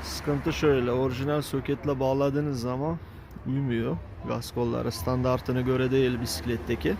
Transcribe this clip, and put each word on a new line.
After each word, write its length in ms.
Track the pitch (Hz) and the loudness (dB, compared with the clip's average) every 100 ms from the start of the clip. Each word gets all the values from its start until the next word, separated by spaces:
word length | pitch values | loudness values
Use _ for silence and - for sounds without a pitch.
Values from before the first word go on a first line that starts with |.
Sıkıntı 500 | - - - 143 160 | -8 -6 -2 0 0
şöyle, 380 | 151 151 135 123 | 2 4 4 4
orijinal 500 | 127 131 127 139 147 | 2 2 0 0 0
soketle 580 | 139 139 127 143 139 135 | 0 -4 -2 -2 0 2
bağladığınız 600 | 131 135 139 139 147 131 | 2 4 2 2 0 -2
zaman 360 | 120 127 151 165 - - - - - | -2 -2 -2 -4 -8 -16 -16 -10 -2
uymuyor. 500 | 135 139 117 120 170 - - 123 | 0 0 0 0 -2 -6 -10 -4
Gaz 260 | 117 117 | -4 -4
kolları 380 | - 120 120 120 | -2 0 0 -2
standartına 720 | 113 - 127 127 127 127 127 | -2 0 2 2 2 0 0
göre 300 | 127 131 127 | 2 2 4
değil 300 | 135 127 120 | 4 4 2
bisikletteki. 720 | 117 - 127 117 - 117 160 202 | -2 -4 -2 -4 -2 0 0 -2